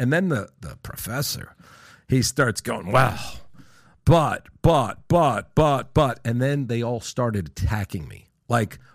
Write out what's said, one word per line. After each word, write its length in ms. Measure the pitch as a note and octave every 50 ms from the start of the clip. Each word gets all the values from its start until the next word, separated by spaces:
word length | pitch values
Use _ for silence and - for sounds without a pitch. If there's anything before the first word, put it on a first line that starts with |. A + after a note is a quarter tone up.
And 120 | B2+ B2 D3+
then 160 | F3 F#3+ F3+
the, 200 | D3+ A2 F#2+ - _ -
the 160 | - D2 - - -
professor, 720 | - - - - - A2+ C3+ D3 - - - - - - - - - - - - - - - _ -
he 120 | B2+ C3
starts 400 | A2+ - - - C3+ A#2+ G#2 -
going, 300 | - A#2+ A2+ A2 F2 F2+ G#2+
"Well, 260 | B2+ C3+ A#2 - - - - - - - - - - - - - _ - _ _ _ -
but, 420 | - D#3 E3+ D3+ B2 F#2 E2 - - - -
but, 380 | - E3 E3 C#3+ B2 G2 - - - -
but, 460 | E3+ E3+ D#3+ C#3+ A2+ G2+ - - -
but, 400 | - D#3 D3 C#3 B2+ B2 - -
but." 260 | D#3+ D3+ C3 A#2 - -
And 180 | A#2+ A#2 A#2+ B2+
then 240 | C#3 C#3+ C#3+ C3+
they 160 | A2 A#2+ A#2 A#2
all 180 | A#2 B2 A2+
started 460 | - - - - B2 A#2 A2 G2+ F2
attacking 640 | D2 - - - - A2 G#2 G2 - - F#2+ D2+ B1+
me, 180 | G1+ - - _ _ _ _ -
like, 300 | A#2 A#2 A2 - - - - - -